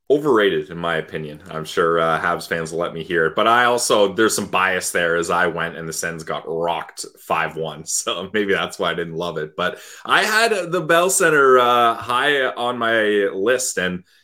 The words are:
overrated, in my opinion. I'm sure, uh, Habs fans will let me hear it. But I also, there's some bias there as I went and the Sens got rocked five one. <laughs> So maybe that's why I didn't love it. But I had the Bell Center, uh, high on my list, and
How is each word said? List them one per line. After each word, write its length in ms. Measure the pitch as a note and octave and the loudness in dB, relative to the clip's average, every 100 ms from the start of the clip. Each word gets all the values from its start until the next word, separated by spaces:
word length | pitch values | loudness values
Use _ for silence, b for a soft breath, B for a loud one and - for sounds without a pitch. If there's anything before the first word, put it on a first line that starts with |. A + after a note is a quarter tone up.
| - | 0
overrated, 600 | D3 D3+ A2 G2+ D#2+ D2+ | 2 4 4 4 2 -4
in 80 | E2+ | -6
my 180 | E2+ D#2+ | -2 -2
opinion. 480 | - E2 D2+ D2+ - | -4 -8 -10 -14 -12
I'm 160 | D#2+ D#2 | -10 -4
sure, 340 | - E2 E2 | 0 2 2
uh, 220 | D#2+ D#2+ | 2 0
Habs 260 | F2 E2 - | 0 -4 -4
fans 240 | E2+ D#2+ | -6 -4
will 80 | E2 | -4
let 140 | E2 | -4
me 100 | E2 | -6
hear 220 | D#2+ E2 D#2+ | -2 0 2
it. 100 | G#2+ | 2
But 120 | G#2+ | 4
I 180 | A#2+ B2 | 4 4
also, 480 | A#2+ - A2 G2+ | 2 2 4 4
there's 220 | F#2+ A2 A2 | 4 2 2
some 100 | G2 | -2
bias 460 | F#2 F#2+ F#2 - | 0 0 0 -2
there 260 | F#2 E2+ E2+ | 0 0 0
as 120 | E2+ | 0
I 180 | F2 F2+ | 0 0
went 280 | E2 E2+ D2+ | -2 -6 -8
and 140 | E2 | -10
the 20 | |
Sens 320 | D#2 E2+ E2 | -8 -8 -8
got 220 | D#2+ D2+ - | -8 -8 -6
rocked 580 | E2 E2+ E2 - - - - | -4 -2 -4 -8 -14 -16 -12
five 380 | - D#2+ D#2+ D#2+ | -6 -4 -4 -6
one. 260 | D#2+ D2+ | -8 -8
<laughs> 20 | D#2+ | -8
So 440 | - A#2+ F2+ F#2+ | -6 -4 -6 -4
maybe 200 | G#2+ G2+ | -2 0
that's 260 | F2 F2+ - | 0 -2 -4
why 120 | F2+ | -4
I 20 | |
didn't 240 | E2 E2+ D#2+ | -2 -6 -6
love 200 | F2 D#2+ | -6 -6
it. 200 | D#2 - | -8 -4
But 220 | F2+ - B B - | -4 -6 B B 0
I 180 | D#3 | 0
had 480 | G#3 G#3+ A3+ G3+ E3+ | 2 2 2 0 -2
the 100 | F3+ | -2
Bell 280 | D#3 E3 F#3 | 2 2 2
Center, 500 | F#3 E3 D3+ C3+ B2+ | 2 2 4 6 6
uh, 360 | B2 A#2+ A#2 A2+ | 6 4 2 0
high 500 | A2+ B2 C#3+ C#3+ C3 | -2 -2 0 0 -2
on 320 | - A#2+ B2 | -2 -4 -2
my 500 | A2+ A2+ G#2+ G#2 G2 | 0 2 2 2 0
list, 440 | F#2+ G#2+ B2 - F#2 | 0 0 0 -2 -2
and 280 | F2+ F2+ - _ | -4 -4 -10 _